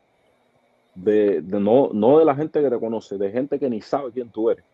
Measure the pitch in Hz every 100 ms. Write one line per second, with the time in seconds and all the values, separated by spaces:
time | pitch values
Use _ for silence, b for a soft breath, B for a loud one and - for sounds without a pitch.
0 | _ _ _ _ _ _ _ _ _ 92
1 | 95 107 104 82 85 104 101 127 135 107
2 | 110 151 160 139 156 160 139 117 113 110
3 | - 98 98 117 139 139 135 110 - 143
4 | 131 120 117 110 113 - _